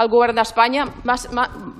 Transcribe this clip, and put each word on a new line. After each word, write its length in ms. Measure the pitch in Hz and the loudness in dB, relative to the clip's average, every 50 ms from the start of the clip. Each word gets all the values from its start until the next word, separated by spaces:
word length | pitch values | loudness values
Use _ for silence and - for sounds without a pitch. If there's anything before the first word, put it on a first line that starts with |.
| 226 | 0
el 80 | 233 | 4
govern 240 | 220 240 240 233 226 | 4 4 4 4 2
d'Espanya 540 | 233 220 226 - 233 233 247 262 285 285 247 - - - | 0 0 0 2 2 2 2 2 -2 -2 -4 -6 -8 -2
m'ha, 100 | 247 247 254 - - | -2 -2 -2 -4 -6
m'ha, 160 | 247 240 247 247 - - - 277 - - | -4 -4 -4 -4 -6 -12 -16 -16 -12 -4